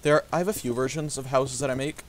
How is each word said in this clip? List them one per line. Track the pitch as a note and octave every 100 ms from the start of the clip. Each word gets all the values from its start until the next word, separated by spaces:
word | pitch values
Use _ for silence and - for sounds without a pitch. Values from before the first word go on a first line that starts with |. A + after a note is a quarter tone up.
There, | D3 D3+ -
I | D#3
have | F3+
a |
few | G#3+ B2
versions | A#2+ C3 D3 D3+ C3+
of | B2+
houses | C3 C3+ B2+
that | C#3
I |
make | C3 C#3 -